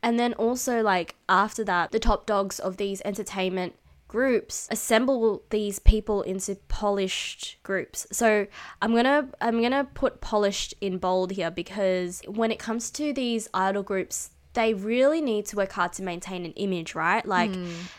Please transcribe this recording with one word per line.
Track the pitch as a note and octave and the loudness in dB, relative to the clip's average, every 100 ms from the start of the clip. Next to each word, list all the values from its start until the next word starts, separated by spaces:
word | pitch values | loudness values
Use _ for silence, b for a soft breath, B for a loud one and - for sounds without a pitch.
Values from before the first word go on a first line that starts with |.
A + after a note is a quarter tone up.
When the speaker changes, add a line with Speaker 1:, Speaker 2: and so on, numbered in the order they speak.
Speaker 1:
And | A#3 A#3 | 0 2
then | A#3+ | 2
also, | - A3+ B3 - A#3+ | 2 0 0 0 0
like, | G#3+ F#3 E3+ - - | 2 2 0 -6 2
after | F#3 G#3 - G3+ | 4 4 0 0
that, | F3+ E3 | 0 0
the | A3 | 0
top | A#3 G3+ - | 2 2 2
dogs | G3+ G3 - | 0 0 -2
of | F#3+ F#3+ | -6 -4
these | G3+ G3 | -4 -4
entertainment | - G3+ G3+ G3+ F#3 F#3 F3+ - _ - - | -6 -6 -6 -2 -2 0 -4 -8 _ -20 -8
groups | G#3+ C4 A#3+ - - - | 0 2 2 0 -10 -6
assemble | A3 - A3+ B3+ C4 A3+ A#3 - | -6 2 2 4 2 2 0 -2
these | G#3+ G#3 G3 | -2 -2 2
people | - A3 G3+ G#3 | 6 6 6 -2
into | - F#3+ - G3 - | -2 -4 -4 -8 -6
polished | - G#3 G3+ F#3+ - - - - - | -2 0 0 0 -2 -6 -8 -12 -12
groups. | - F#3+ - - - | -4 -4 -4 -10 -8
So | - A3+ G#3+ G3+ B B B | 0 4 4 0 B B B
I'm | G#3+ A3+ | 2 4
gonna, | B3 D4 C4+ - | 4 4 0 -2
I'm | A#3 A#3 | 0 2
gonna | A#3+ C4+ C4+ | 2 2 -2
put | - C4+ - | 0 -2 -2
polished | - G#3+ G3+ G3+ - - | -2 2 2 0 -6 -6
in | G3+ F#3 | -4 -2
bold | F#3 F#3 F#3 | 0 0 0
here | F#3+ E3 | -2 -4
because | F3 F3 G3+ F#3+ F#3 F3+ F3+ - | -4 -8 0 2 2 -2 -6 -8
when | G#3 A3+ | -2 0
it | A3+ | 0
comes | - A3+ - | -4 -6 -6
to | - D4 | -4 -4
these | C#4 B3 A3+ G#3 | -2 0 -2 -2
idol | F#3 F#3+ G3+ | -2 0 0
groups, | G3 G3 F3+ - - _ _ | -2 -2 -4 -6 -10 _ _
they | - A3+ | 0 0
really | A3 G3+ A#3+ C4+ D#4+ | 0 0 4 4 4
need | D4 G#3+ G#3 | 0 -2 -2
to | G3+ | -2
work | F#3+ | -2
hard | - F3+ | 0 -2
to | - | -2
maintain | F#3+ F3 F#3 F#3 F3 | -8 -8 -8 -8 -8
an | |
image, | - G3 F3+ E3 - | -4 -2 -2 -4 -2
right? | D#3+ G#3+ - | 0 0 2
Like, | F3+ G#3 | 2 2
Speaker 2:
Mm. | F#3 F3 E3+ F3+ | -2 -6 -8 -12